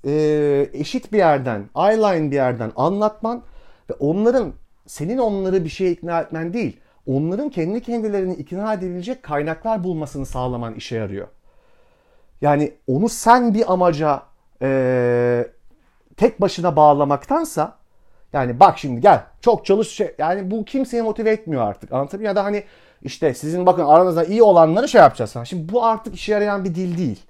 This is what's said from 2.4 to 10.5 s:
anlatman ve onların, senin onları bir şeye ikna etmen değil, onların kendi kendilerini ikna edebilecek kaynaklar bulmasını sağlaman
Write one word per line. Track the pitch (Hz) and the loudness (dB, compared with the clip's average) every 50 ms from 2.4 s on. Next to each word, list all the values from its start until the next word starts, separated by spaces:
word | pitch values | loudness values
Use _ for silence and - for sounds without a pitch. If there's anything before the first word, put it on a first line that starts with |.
| 131 127 120 113 117 110 - | 0 0 0 -2 -6 -8 -2
anlatman | - 131 165 196 202 214 214 214 - - 220 247 240 - - - - - - - _ _ - | 0 0 0 0 0 -2 -2 -2 -4 -6 -6 -6 -6 -12 -18 -20 -20 -20 -20 -20 _ _ -14
ve | - | -8
onların, | - 139 143 165 196 214 233 247 262 214 147 120 - - _ _ _ _ | -4 -2 -2 0 2 0 2 2 0 -2 -4 -10 -16 -20 _ _ _ _
senin | - - - 143 175 240 | -20 -12 -8 -6 -6 -2
onları | 262 247 220 202 196 190 185 185 190 165 | -2 -2 -2 -2 -2 -4 -4 -4 -4 -6
bir | 156 | -10
şeye | - - 190 180 | -6 -4 -2 -2
ikna | 170 - - 170 170 165 | -2 -4 -6 -4 -4 -4
etmen | 156 - 160 160 160 170 180 | -4 -4 -8 -8 -8 -6 -6
değil, | 240 214 131 - _ _ _ _ _ _ | -4 -6 -6 -8 _ _ _ _ _ _
onların | - 131 139 151 165 185 220 294 302 | -4 -2 -2 -2 -2 -4 -4 -6 -6
kendi | - 180 160 170 208 240 | -4 -4 -4 -4 -4 -6
kendilerini | - 240 233 233 214 214 202 196 190 185 180 | -6 -6 -6 -4 -4 -4 -4 -2 -4 -4 -6
ikna | - 139 _ 175 190 208 220 220 | -8 -10 _ -8 -8 -4 -4 -4
edebilecek | 190 185 185 175 180 180 220 254 - - | -4 -6 -8 -8 -8 -8 -10 -10 -10 -8
kaynaklar | - 151 143 147 156 160 - - 226 226 208 170 | -6 -4 -4 -2 -4 -6 -6 -4 -4 -4 -4 -4
bulmasını | 185 175 156 151 139 - 139 135 | -4 -4 -6 -6 -8 -8 -10 -10
sağlaman | - - 127 127 127 | -8 -6 -6 -4 -4